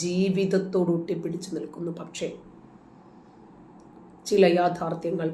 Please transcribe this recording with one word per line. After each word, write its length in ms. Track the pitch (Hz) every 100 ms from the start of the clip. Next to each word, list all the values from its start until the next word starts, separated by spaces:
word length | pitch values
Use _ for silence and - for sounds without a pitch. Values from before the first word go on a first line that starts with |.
ജീവിതത്തോട് 880 | 175 180 196 185 185 190 - 190 170 165
ഒട്ടിപ്പിടിച്ചു 540 | - 165 165 175 - 160
നിൽക്കുന്നു. 360 | - - 170 165
പക്ഷേ 280 | - - 170 - - - - - - - - - - - - - - - - - - - -
ചില 160 | 202 180 175
യാഥാർത്ഥ്യങ്ങൾ 720 | 175 175 165 165 170 170 160